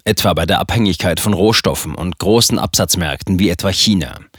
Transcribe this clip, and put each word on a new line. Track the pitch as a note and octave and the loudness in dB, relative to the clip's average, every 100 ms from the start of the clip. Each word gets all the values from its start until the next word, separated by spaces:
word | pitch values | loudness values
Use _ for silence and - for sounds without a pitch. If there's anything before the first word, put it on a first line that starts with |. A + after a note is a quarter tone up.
etwa | - - G2 | -2 0 0
bei | D#2+ | 0
der | E2 F#2+ | 0 0
Abhängigkeit | - A#2 G#2 E2+ F#2 D#2+ | 0 0 0 0 -2 0
von | G#2+ | 0
Rohstoffen | F2+ G#2+ A2+ - C#2 - | 2 2 2 0 -2 -6
und | - F2 - | -8 -8 -4
großen | F#2 A#2 - A2+ | 2 2 2 0
Absatzmärkten | - - F2+ F2+ D#2 C2+ - F#2 | -2 -2 -2 -2 -2 -4 -2 2
wie | G2 | 2
etwa | F2 G2 | 0 -2
China. | - A2 G2 C2 - - | 0 2 0 -2 -10 -20